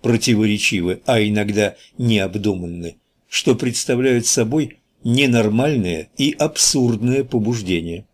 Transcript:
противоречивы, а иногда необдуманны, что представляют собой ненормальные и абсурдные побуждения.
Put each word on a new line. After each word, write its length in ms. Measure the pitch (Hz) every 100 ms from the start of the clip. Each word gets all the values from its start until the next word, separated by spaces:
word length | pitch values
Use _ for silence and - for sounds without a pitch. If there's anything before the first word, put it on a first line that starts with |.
противоречивы, 960 | - 117 123 107 107 104 - 101 87 92 -
а 120 | 120
иногда 560 | 104 104 104 104 104 - - -
необдуманны, 1000 | 120 110 95 98 104 92 87 85 85 - _ _ _
что 280 | - - 123
представляют 720 | 127 120 - 123 131 123 120
собой 520 | - 113 151 143 - _ _
ненормальные 1040 | 120 123 139 120 107 110 139 143 90 82 76 -
и 140 | 139
абсурдные 960 | - - - - 139 123 113 120 131 123
побуждения. 840 | 123 107 120 92 90 82 85 -